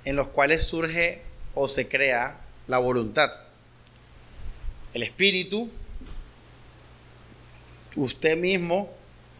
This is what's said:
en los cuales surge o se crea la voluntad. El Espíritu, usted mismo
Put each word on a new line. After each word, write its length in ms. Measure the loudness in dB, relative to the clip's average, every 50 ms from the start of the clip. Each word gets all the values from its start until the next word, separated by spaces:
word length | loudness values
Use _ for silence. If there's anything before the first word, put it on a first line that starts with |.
| -6
en 100 | -4 -2
los 120 | -2 -2
cuales 360 | 0 2 2 4 4 4 2 2
surge 580 | -2 -2 -2 -2 -2 0 0 0 0 -2 -6 -14 -16 -14 -12 -12 -8 -2
o 120 | -2 0
se 200 | 0 0 -2 -2
crea 520 | 0 0 2 2 4 4 2 0 -2 -6 -12 -18 -20 -20 -16 -6
la 100 | 0 0
voluntad. 540 | 2 2 4 2 2 0 0 4 4 4 4 2 -6 -20 -20 -20 -20 -20 -20 -20 -20 -20 -20 -20 -20 -20 -20 -20 -20 -20 -20 -14 -10 -10 -10 -10 -8 -8 -10 -8 -10 -14 -8 -6
El 80 | -6
Espíritu, 680 | -6 -4 0 4 4 4 4 4 -2 -2 -4 -4 -4 -6 -8 -12 -14 -10 -10 -12 -10 -10 -12 -12 -12 -14 -20 -20 -20 -20 -20 -20 -20 -20 -20 -20 -20 -20 -20 -20 -20 -20 -20 -20 -20 -20 -20 -20 -20 -20 -20 -20 -20 -20 -20 -20 -20 -10 -4
usted 420 | -2 -2 -2 -2 0 2 6 6
mismo 560 | 6 6 6 2 2 2 2 0 0 0 -2 -10 -18 -20 -20 -20 -20 -20 -20 -12